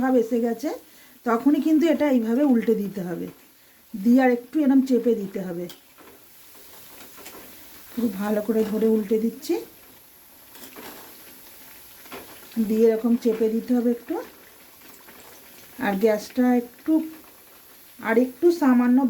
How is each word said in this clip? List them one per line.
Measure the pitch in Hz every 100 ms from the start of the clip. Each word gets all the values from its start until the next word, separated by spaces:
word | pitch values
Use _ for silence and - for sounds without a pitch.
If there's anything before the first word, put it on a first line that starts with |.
ভাব | 254 254
এসে | 233 240 233
গেছে, | 226 302 494 - - - - 240
তখনই | 233 277 302 320
কিন্তু | 311 330
এটা | 254 294 254
এইভাবে | 220 233 294
উল্টে | 233 214 214
দিতে | 202 202 180
হবে, | 170 180 - - _ _ _ _
দিয়ে | 208 196 254
আর | 254 240
একটু | - 320
এরম | 277 269 262
চেপে | 240 240 220
দিতে | 196 196 185
হবে। | 175 175 - _ - - - - - - - - - - - - - - - - - - - -
খুব | - 233 190
ভালো | 208 214 208
করে | 220 208
ধরে | 214 220
উল্টে | 220 208 220
দিচ্ছি, | 226 - - 403 - - - - _ _ - - - - - - - - - - - - - - - - - - - - - - - 226 208
দিয়ে | 220 226
এরকম | 220 233 240
চেপে | 240 220 220
দিতে | 226 - 247
হবে | 233 233
একটু। | - 339 - - - - - - - - - - - - - - - -
আর | 247 190
গ্যাসটা | 220 208 - - 247 247
একটু | 240 - - 311 320 - - - - - - - - -
আর | 208 226
একটু | 254 - 349 339
সামান্য | 277 247 247 247 262